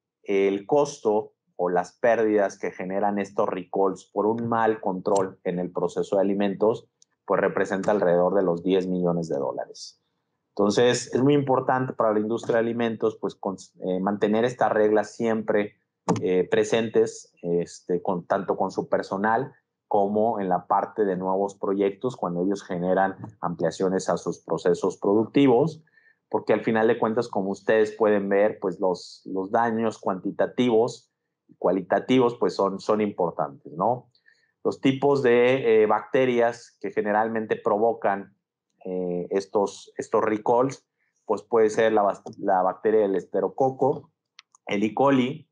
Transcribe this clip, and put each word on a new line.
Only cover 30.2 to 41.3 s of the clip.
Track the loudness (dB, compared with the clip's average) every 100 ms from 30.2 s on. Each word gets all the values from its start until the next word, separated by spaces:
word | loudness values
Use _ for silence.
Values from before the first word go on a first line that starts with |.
| -4 -2 -2 0 2 2 2 -2 _ _ _ _ _
y | -4
cualitativos, | 0 0 0 -2 2 2 2 0
pues, | -2
son, | 0 -2 -2
son | -2 0
importantes, | 0 -2 -4 -4 -6 -8 -14
¿no? | -4 -2 -4 -8 _ _ _ _ _
Los | -6 -2
tipos | 0 0 2 2
de, | 4 4 4 2 4 4
eh, | 4
bacterias | 2 0 0 2 2 2 0 -12 _
que | -8
generalmente | -4 0 2 0 -2 -4 -4
provocan, | 0 2 2 0 -2 -2 -6 _ _ _ _ _ -10
eh, | -6 -4 -4 -4
estos, | -4 -2 -2 -2 -4 -16 -14
estos | -4 0
recalls, | 0 0 0 2 0 -4 _ _ _ _
pues, | -6